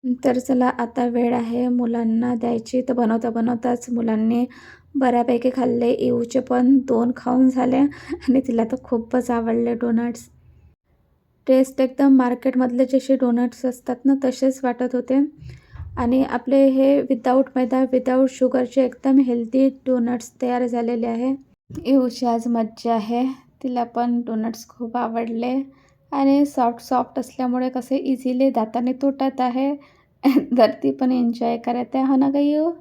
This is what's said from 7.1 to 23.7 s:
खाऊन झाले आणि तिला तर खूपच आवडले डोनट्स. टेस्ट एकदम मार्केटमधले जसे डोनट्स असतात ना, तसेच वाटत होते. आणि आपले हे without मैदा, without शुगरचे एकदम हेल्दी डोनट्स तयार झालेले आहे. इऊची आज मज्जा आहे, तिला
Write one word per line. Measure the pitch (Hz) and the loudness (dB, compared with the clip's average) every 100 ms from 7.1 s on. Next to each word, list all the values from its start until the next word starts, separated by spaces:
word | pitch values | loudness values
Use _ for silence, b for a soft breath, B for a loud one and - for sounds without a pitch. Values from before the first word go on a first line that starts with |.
| 247 | -2
खाऊन | 247 254 262 | -2 4 4
झाले | 254 247 262 | 4 0 2
आणि | 285 - - 339 - 262 | 2 -2 -10 -8 0 0
तिला | 262 226 | 2 -2
तर | 226 254 | 0 -4
खूपच | - 226 226 254 247 | -4 -4 -2 -4 -2
आवडले | 233 226 233 240 | -2 0 -2 -2
डोनट्स. | 233 240 226 240 233 - _ _ - _ _ _ _ _ _ _ _ - | -2 0 0 -2 -8 -16 _ _ -20 _ _ _ _ _ _ _ _ 2
टेस्ट | 262 262 - | 2 2 0
एकदम | 262 262 277 269 | -2 2 4 6
मार्केटमधले | 247 247 269 254 254 240 | 4 0 -2 0 -2 0
जसे | 262 262 262 269 | 2 0 2 0
डोनट्स | 247 240 247 - | 2 0 -2 -4
असतात | 262 247 - 247 | -8 -6 -8 -2
ना, | 277 277 | 0 2
तसेच | 254 254 269 262 | 0 0 -2 0
वाटत | 247 240 254 | -4 -2 -4
होते. | 247 240 262 294 - B B B B B - | -4 0 0 0 -4 B B B B B -6
आणि | 240 254 | 0 0
आपले | 269 247 254 269 269 | 0 -4 0 4 4
हे | 262 269 277 | 4 4 2
without | 269 262 254 262 269 262 | 0 -2 2 2 2 -2
मैदा, | 254 254 262 | 0 0 0
without | 254 254 254 262 | 0 0 2 2
शुगरचे | - 254 254 247 - | 2 0 0 0 0
एकदम | 254 - 269 269 | 0 -2 2 4
हेल्दी | 254 240 226 262 269 | 4 0 -2 2 2
डोनट्स | 269 - 254 233 247 - _ | 0 -2 0 0 -4 -8 _
तयार | 247 247 240 | -4 -2 -2
झालेले | 233 233 240 233 | -2 -2 -2 -4
आहे. | 226 254 269 - _ _ - | -2 -2 -4 -8 _ _ -10
इऊची | 247 269 254 240 247 | 2 2 2 -2 -2
आज | 226 240 | -2 0
मज्जा | 233 220 - 233 | -2 -2 -6 -2
आहे, | 226 208 240 262 269 _ _ | -2 -2 -2 -2 -6 _ _
तिला | 262 | -6